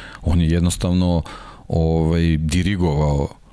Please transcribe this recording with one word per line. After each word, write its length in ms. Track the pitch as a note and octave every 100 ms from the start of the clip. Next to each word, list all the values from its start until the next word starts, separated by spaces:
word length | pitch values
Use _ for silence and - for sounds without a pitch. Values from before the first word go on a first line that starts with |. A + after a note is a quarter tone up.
| - -
On 180 | - E2+
je 80 | D#2+
jednostavno, 760 | E2+ F2 - F2+ F2+ F2+ E2+ - - - - -
ovaj, 680 | E2 D#2+ E2 D#2+ E2+ E2 D#2+
dirigovao 920 | D#2 D#2+ F2+ G2+ F2 D2 D2+ C#2+ C#2 - -